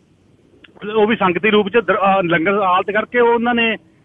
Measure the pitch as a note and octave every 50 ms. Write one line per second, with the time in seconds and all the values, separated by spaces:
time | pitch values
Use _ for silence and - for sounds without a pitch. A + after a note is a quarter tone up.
0 | _ _ _ _ _ _ _ _ _ _ _ _ - _ _ - F#3 G#3 G#3+ A3
1 | G#3 G#3+ A#3 F#3+ G3+ F3+ E3+ F3+ F#3+ A3 G#3 G#3+ G3+ G3 F#3 A#3 - F3+ F#3+ F#3+
2 | F#3 G3 F#3+ G3 F#3 E3 E3+ E3+ D#3+ G3 G3 G#3 G3+ F#3 F3+ F#3+ G3+ G#3 G3 G#3+
3 | A3 - - B3 A#3+ A#3 A#3 A#3 A3+ A#3+ A#3+ A#3 A#3 A3+ G#3+ - - _ _ _
4 | _